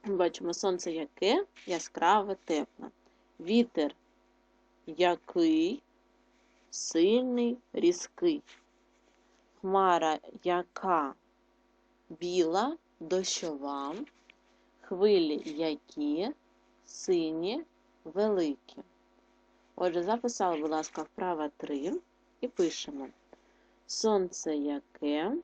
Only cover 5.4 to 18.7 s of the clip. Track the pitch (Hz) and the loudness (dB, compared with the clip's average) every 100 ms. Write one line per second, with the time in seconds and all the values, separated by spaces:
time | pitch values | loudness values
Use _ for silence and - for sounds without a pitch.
5.4 | 165 156 165 277 _ _ _ _ _ _ | 4 6 2 -2 _ _ _ _ _ _
6.4 | _ _ _ - - 165 180 233 254 240 | _ _ _ -10 -2 4 6 6 2 0
7.4 | 240 240 _ - 339 - - - 175 147 | 0 -2 _ 2 2 2 -6 0 2 2
8.4 | - - _ _ _ _ _ _ _ _ | -4 -20 _ _ _ _ _ _ _ _
9.4 | _ _ 190 196 190 170 160 156 - - | _ _ 2 4 6 6 4 0 -6 -6
10.4 | 175 175 175 - 190 170 139 135 _ _ | 0 0 -2 -6 0 0 0 -6 _ _
11.4 | _ _ _ _ _ _ _ 165 175 180 | _ _ _ _ _ _ _ -10 -4 0
12.4 | 160 180 247 330 _ _ 160 185 190 - | 2 2 0 -4 _ _ -4 -2 -2 -4
13.4 | 175 143 139 143 139 180 302 _ _ - | -6 -6 -6 -6 -6 -8 -12 _ _ -20
14.4 | _ _ _ _ - 180 208 202 160 147 | _ _ _ _ -10 0 4 4 4 -2
15.4 | 156 151 160 147 _ - 147 151 208 302 | -6 -4 -2 -4 _ -4 -2 -2 -4 -8
16.4 | _ _ _ _ _ - - 175 160 160 | _ _ _ _ _ -14 -2 0 0 -2
17.4 | 175 262 320 _ _ _ 160 165 214 202 | -4 -4 -8 _ _ _ -10 -2 2 2
18.4 | 160 139 - | 0 -2 -10